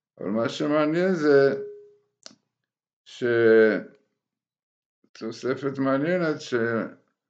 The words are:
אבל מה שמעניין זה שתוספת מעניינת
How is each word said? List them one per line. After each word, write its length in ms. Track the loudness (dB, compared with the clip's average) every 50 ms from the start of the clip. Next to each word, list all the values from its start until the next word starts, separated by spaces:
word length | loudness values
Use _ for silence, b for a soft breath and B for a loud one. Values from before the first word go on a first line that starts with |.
| _ _ _ -12
אבל 120 | -8 -6
מה 180 | -4 -4 -4 -4
שמעניין 680 | -4 -6 -4 -2 0 0 0 0 0 -2 0 -2 -2
זה 480 | 0 2 4 4 6 4 2 0 -4 -8 -12 -16 -20 -20 -20 _ _ _ _ _ _ _ -20 -20 _ _ _ _ _ _ _ _ _ _ _ _ _ _ -20 -10 -6 -2 0 0 2 4 6 6 6 6 4 2 0 -4 -10 -18 _ _ _ _ _ _ _ _ _ _ _ _ _ _ _ _ _ _ _ _ _ _ _ -18
שתוספת 640 | -14 -14 -14 -12 -8 -6 -6 -4 -4 -6 -6 -4 -2
מעניינת 580 | -2 0 0 0 0 -2 -2 0 0 -2 -4 -6 -6 -4 -2 -2 0 0 -2 -2 -4 -6 -10 -18 _ _ _ _ _